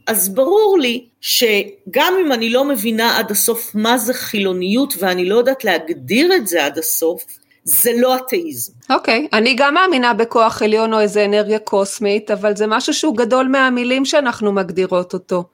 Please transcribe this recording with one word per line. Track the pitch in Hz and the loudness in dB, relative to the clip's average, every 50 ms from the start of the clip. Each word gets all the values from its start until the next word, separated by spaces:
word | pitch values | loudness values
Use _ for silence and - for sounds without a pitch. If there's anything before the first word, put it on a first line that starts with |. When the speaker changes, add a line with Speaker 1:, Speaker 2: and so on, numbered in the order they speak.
| - | -6
Speaker 1:
אז | - 226 196 185 196 | -4 -2 -2 -2 -2
ברור | 190 247 269 302 381 427 440 403 392 359 | 0 0 2 2 4 4 4 4 4 2
לי | 262 247 233 254 - _ _ _ | 2 0 -2 -4 -8 _ _ _
שגם | - - - - 247 220 214 202 - - - - - 185 170 262 302 359 370 381 359 | -6 -2 0 0 2 2 2 0 -2 -4 -10 -18 -12 -4 0 2 2 2 2 2 2
אם | 302 | 0
אני | 262 226 226 233 | 0 -2 -2 0
לא | 233 254 277 | 0 0 0
מבינה | 285 285 220 196 233 220 220 226 233 - - | 0 -2 -2 -2 -2 -2 0 0 0 0 0
עד | 226 - | -2 -2
הסוף | 208 - - - 226 233 - - - | -2 -2 0 0 -2 -4 -6 -6 -4
מה | 208 214 226 247 262 | -2 0 2 2 2
זה | 220 208 - | 0 -2 -4
חילוניות, | - - - - 208 196 190 185 185 180 190 208 247 285 285 - - | -4 -6 -6 -4 -2 0 0 -2 -2 0 0 0 0 0 -2 -4 -2
ואני | 202 185 180 180 180 180 | -2 -2 0 0 0 2
לא | 202 | 2
יודעת | 233 240 262 269 269 - | 2 2 2 0 0 0
להגדיר | 208 180 160 - - 170 143 127 127 185 247 320 359 381 | 0 0 0 -2 -4 -8 -8 -4 -2 0 2 4 4 2
את | 359 233 | 2 0
זה | 190 165 165 143 | 0 0 0 0
עד | 143 147 160 | 0 -2 -4
הסוף, | 160 - - - 165 160 - - - - - - _ _ _ _ - | -6 -4 -4 -2 -2 -2 -2 -4 -10 -18 -20 -20 _ _ _ _ -6
זה | - - - - 240 226 | -6 -2 -2 0 0 2
לא | 240 247 254 254 | 2 2 2 0
אתאיזם. | 254 254 - 240 185 170 160 139 120 - - - - _ - | -2 -2 -4 -4 -4 -4 -6 -10 -10 -12 -14 -14 -12 _ -2
Speaker 2:
אוקיי, | 262 311 - - 226 233 294 311 | -2 0 0 0 0 0 0 0
אני | - 214 220 247 262 | 0 2 2 2 2
גם | 226 277 277 285 | 2 2 2 2
מאמינה | 349 381 370 339 262 247 240 233 | 2 2 2 2 2 2 0 2
בכוח | 202 233 233 - 254 226 226 226 - | 0 0 0 2 2 2 2 0 0
עליון | 233 214 214 220 226 226 220 | -2 0 2 2 0 2 2
או | 220 | 2
איזה | 214 208 185 208 208 | 0 2 2 0 2
אנרגיה | 202 208 208 208 202 214 214 | 2 2 0 0 0 -2 -2
קוסמית, | 214 - - 196 196 196 - - 220 202 202 214 214 - | -2 -2 0 0 0 -2 -4 -4 -2 0 0 0 -2 -2
אבל | 208 185 196 214 208 | -4 -2 0 -2 0
זה | 190 214 | 0 -2
משהו | 214 214 240 262 320 294 | 0 0 -2 0 -2 -2
שהוא | - - 311 226 | 0 0 0 0
גדול | 214 247 214 254 254 262 | 0 0 2 2 2 2
מהמילים | 262 262 277 262 254 247 247 247 247 254 269 277 | 2 2 2 2 2 2 0 0 0 0 0 0
שאנחנו | 269 - 302 277 240 233 - 214 208 | 2 2 2 2 0 -2 -2 -2 0
מגדירות | 196 196 190 170 165 180 185 185 185 180 180 180 - | 0 0 -2 -2 -2 -2 -2 0 0 -2 -2 -2 -8
אותו. | 180 180 - 190 180 180 - | -10 -6 -4 -4 -4 -4 -6